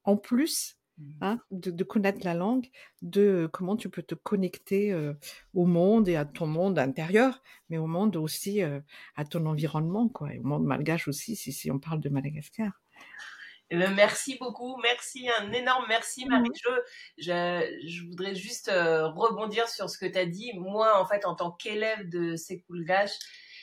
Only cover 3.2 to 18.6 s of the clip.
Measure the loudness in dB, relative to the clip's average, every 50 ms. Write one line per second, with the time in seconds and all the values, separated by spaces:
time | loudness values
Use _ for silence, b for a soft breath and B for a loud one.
3.2 | 6 6 6 4 2 0 -2 -4 -4 -2 -2 -2 -4 -6 -8 -10 -8 -8 -8 -8
4.2 | -4 -2 0 0 0 0 -2 -6 -4 -2 0 2 2 2 0 0 -2 -2 -4 -6
5.2 | B B B B B B 0 4 4 6 6 6 6 8 8 6 6 4 4 2
6.2 | 0 -2 -4 -4 -2 0 0 2 2 2 4 2 2 2 0 -2 0 2 4 6
7.2 | 6 4 2 -2 b b b b b b -4 -2 -2 0 0 2 2 2 2 2
8.2 | 0 -2 -2 -4 -4 -2 0 2 2 0 0 -4 -8 B B B B B B B
9.2 | -6 -4 -2 0 0 0 0 0 0 0 0 0 0 0 2 2 2 2 0 -2
10.2 | -8 -8 -6 -4 -2 0 0 2 2 2 2 0 0 0 0 0 -2 -4 -6 -6
11.2 | -6 -8 -8 -8 -8 -8 -10 -6 -4 -4 -4 -4 -4 -4 -4 -2 -2 -2 -2 -2
12.2 | -2 -4 -6 -8 -12 -10 -6 -6 -4 -4 -6 _ _ _ B B B B B B
13.2 | B B B B B B B B B -4 0 0 2 4 6 6 6 6 4 0
14.2 | -4 -6 -6 -6 -6 -8 -8 -8 -8 -8 -6 -2 0 0 0 0 -4 -10 -12 -6
15.2 | -2 0 0 0 0 -2 -2 0 2 2 2 2 2 0 0 0 -2 -4 -10 -8
16.2 | -2 2 4 4 4 2 -2 -2 -2 -2 0 0 -2 B B B B B B B
17.2 | -4 -2 -2 0 0 0 0 -2 -2 -4 -6 -8 -10 -10 -10 -10 -12 -10 -8 -8
18.2 | -6 -6 -6 -8 -8 -10 -10 -8